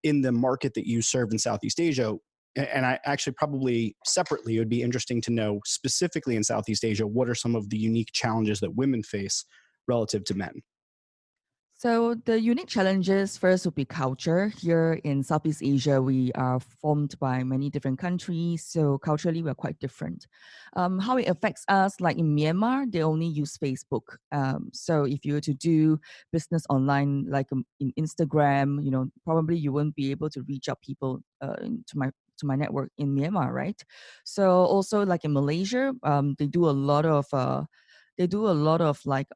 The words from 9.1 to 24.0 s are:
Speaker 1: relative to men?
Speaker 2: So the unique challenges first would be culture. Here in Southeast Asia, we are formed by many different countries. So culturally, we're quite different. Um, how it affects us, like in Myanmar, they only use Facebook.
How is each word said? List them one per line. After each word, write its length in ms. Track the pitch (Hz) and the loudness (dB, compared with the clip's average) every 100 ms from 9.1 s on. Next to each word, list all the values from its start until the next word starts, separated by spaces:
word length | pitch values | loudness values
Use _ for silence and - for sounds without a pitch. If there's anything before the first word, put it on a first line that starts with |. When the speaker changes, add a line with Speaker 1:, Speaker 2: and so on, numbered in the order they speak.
| 104 98 - - _ _ _ - | -6 -4 -6 -8 _ _ _ -2
Speaker 1:
relative 360 | 120 107 107 - | 0 0 -2 -2
to 100 | 95 | -4
men? 260 | 90 - - _ _ _ _ _ _ _ _ _ _ - | -6 -10 -18 _ _ _ _ _ _ _ _ _ _ -4
Speaker 2:
So 400 | 240 233 233 226 | 0 2 2 0
the 160 | 233 226 | 0 2
unique 300 | 226 247 359 | 4 2 0
challenges 680 | - 190 190 180 196 196 - | 2 2 4 4 2 0 2
first 300 | 185 185 175 | 4 4 2
would 100 | 147 | -2
be 80 | |
culture. 680 | 131 160 131 131 165 170 208 - | -4 -2 -2 -2 0 2 0 -2
Here 440 | 170 165 165 160 | 2 4 4 0
in 180 | 151 139 | 0 -2
Southeast 400 | 135 156 156 151 | 0 0 0 -2
Asia, 400 | 139 139 143 135 | 0 2 4 2
we 300 | 131 131 127 | 4 2 0
are 280 | - 127 127 - _ | 0 0 -2 -4 _
formed 380 | 151 147 143 - | -2 0 -2 -2
by 240 | 135 127 | -4 -2
many 260 | 127 131 143 | -2 -2 -2
different 300 | 147 135 131 | -4 -4 -4
countries. 640 | 180 180 - 165 170 165 - | -4 -4 -4 -4 -2 -4 -4
So 340 | 170 147 139 | 0 0 0
culturally, 440 | 156 147 175 165 | -2 -2 0 -2
we're 100 | 160 | -4
quite 260 | - - 156 | -6 -8 -6
different. 480 | - - 160 175 - _ - - - - | -10 -8 -10 -10 -16 _ -20 -20 -10 -2
Um, 200 | 180 185 | -2 0
how 200 | 214 254 | 0 0
it 100 | 202 | 0
affects 380 | 180 214 - - | 0 -2 -4 2
us, 320 | 196 196 - | 2 2 0
like 180 | 175 - | 0 2
in 160 | 160 | 2
Myanmar, 560 | 147 156 180 226 269 262 | 2 2 2 0 0 -2
they 140 | 180 | 0
only 220 | 160 156 165 | 0 0 0
use 320 | 151 143 - | -2 -4 -4
Facebook. 460 | 143 131 - 123 | -6 -6 -4 -6